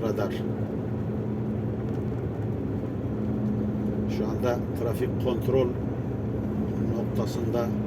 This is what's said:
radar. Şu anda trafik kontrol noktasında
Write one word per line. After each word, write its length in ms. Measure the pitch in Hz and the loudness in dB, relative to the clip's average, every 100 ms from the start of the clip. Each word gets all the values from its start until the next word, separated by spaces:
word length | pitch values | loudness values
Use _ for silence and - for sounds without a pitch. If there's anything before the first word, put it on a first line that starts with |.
radar. 300 | 110 104 104 107 107 107 - - - 104 - 107 104 104 107 - - - - - - - - - - - - - - - - - - 104 - - - - - - - 107 | 0 0 0 0 -2 -2 -2 -2 -2 -2 -2 -2 -2 -2 0 0 0 -2 -2 -2 -2 -2 -2 -2 -2 -2 -2 -2 -2 -2 -2 -2 0 0 2 2 0 0 0 0 0 0
Şu 80 | 107 | 0
anda 340 | - 127 120 - - | 2 2 2 0 -2
trafik 280 | 117 107 127 - 127 | 0 0 0 2 2
kontrol 420 | 117 - 131 123 120 - - - - - - - - - - - 110 | 2 4 4 4 2 -2 -2 -2 -2 -2 -2 0 0 0 0 0 0
noktasında 720 | - - - - 113 117 113 104 | 0 0 0 0 0 2 2 0